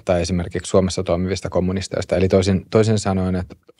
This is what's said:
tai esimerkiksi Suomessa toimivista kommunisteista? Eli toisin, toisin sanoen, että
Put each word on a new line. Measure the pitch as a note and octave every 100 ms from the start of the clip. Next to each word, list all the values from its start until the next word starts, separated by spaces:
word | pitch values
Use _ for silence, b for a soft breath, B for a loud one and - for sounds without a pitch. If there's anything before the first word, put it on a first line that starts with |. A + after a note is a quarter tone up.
| -
tai | F2+
esimerkiksi | E2+ F2+ F2+ D#2 -
Suomessa | F#2+ F#2+ -
toimivista | F#2 E2+ F#2 F#2+ F2+
kommunisteista? | F2 F2+ F#2+ - E2+ - F2
Eli | F#2
toisin, | F#2+ F#2 F#2+ -
toisin | A2 A2 G#2+
sanoen, | G2+ F#2+ F#2 F#2
että | F2+ - _ -